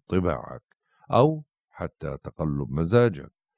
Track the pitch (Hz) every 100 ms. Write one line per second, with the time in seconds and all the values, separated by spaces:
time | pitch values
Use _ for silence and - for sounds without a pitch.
0 | - 92 87 65 - 64 _ _ _ _
1 | - 107 147 156 - _ _ - 85 -
2 | 73 71 - - 80 71 65 71 82 117
3 | 120 78 65 _ _